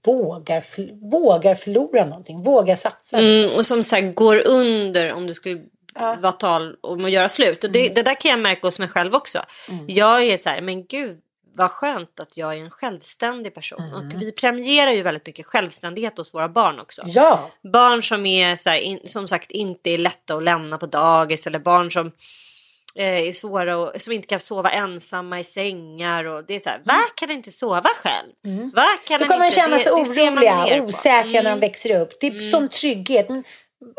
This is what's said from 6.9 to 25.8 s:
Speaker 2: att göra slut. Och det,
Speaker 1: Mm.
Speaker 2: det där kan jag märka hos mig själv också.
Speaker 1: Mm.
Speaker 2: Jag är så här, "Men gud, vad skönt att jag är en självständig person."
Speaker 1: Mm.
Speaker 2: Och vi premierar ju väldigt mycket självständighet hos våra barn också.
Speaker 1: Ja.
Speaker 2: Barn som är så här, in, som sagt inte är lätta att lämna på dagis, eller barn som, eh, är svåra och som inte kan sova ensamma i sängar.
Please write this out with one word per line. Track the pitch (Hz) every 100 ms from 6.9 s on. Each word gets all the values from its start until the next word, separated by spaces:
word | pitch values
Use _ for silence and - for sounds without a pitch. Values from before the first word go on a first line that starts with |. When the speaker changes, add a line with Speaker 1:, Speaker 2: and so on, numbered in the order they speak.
| 175
Speaker 2:
att | 190
göra | 190 190
slut. | - 233 -
Och | 208
det, | 233
Speaker 1:
Mm. | 247
Speaker 2:
det | 190
där | 240 269
kan | 311
jag | 240
märka | 208 185 180
hos | 175
mig | 185
själv | 185 180
också. | 262 - - - - -
Speaker 1:
Mm. | 180 147
Speaker 2:
Jag | 185 214 240
är | 240 185
så | 180
här, | 139
"Men | 180 185 180
gud, | 269 254 165 _ _ _
vad | - 180
skönt | - 285 240 165 -
att | 160 -
jag | 156
är | 156
en | 165
självständig | - 254 175 - - 233 247 214
person." | - - -
Speaker 1:
Mm. | 160 139 143 175
Speaker 2:
Och |
vi | 214
premierar | - 254 240 247 294 277
ju | 220
väldigt | 175 151 -
mycket | 151 -
självständighet | 226 180 - 175 185 220 208
hos | 160
våra | 165 165
barn | 180 196 135
också. | - - 175
Speaker 1:
Ja. | 196 311 269 139 _ 190
Speaker 2:
Barn | 226 240 233
som | 226 214 196
är | 185 180 175
så | 180
här, | 160
in, | 190 196
som | - 214 196
sagt | 180 -
inte | 214 196 175 170
är | 170
lätta | 175 - -
att | 156
lämna | 165 170 156 156
på | 160
dagis, | 147 165 165 156 156 165
eller | 156
barn | 160 175 175
som, | 175 165 - - - - - _ _ - 190
eh, | 196 180 165
är |
svåra | 180 214 196 175 170
och | 170 202
som | 220
inte | 226 -
kan | 196
sova | - 196 185
ensamma | 202 196 175 - 185 180 180
i |
sängar. | 175 - 202 180